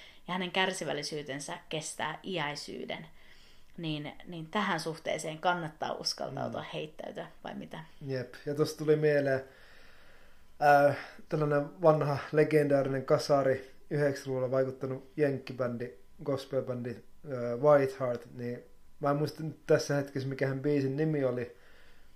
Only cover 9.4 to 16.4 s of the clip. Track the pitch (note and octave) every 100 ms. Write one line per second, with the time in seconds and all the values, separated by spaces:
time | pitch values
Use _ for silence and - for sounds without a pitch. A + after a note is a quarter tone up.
9.4 | - - - - - - - - - -
10.4 | - - D3 C#3+ C#3+ C#3 - - - D#3+
11.4 | D3 C#3+ D3 - D#3+ D#3 C#3+ C#3 - D3+
12.4 | D3+ D3+ C#3+ C#3 C3+ C3+ C3 D3 - C#3
13.4 | C3+ B2+ - - - D3 C#3+ C3+ C3+ C3
14.4 | B2 C3 C3+ C3 C3 C3 - - C#3+ C3
15.4 | - A#2+ B2 A#2+ A#2+ - - - C#3+ C3+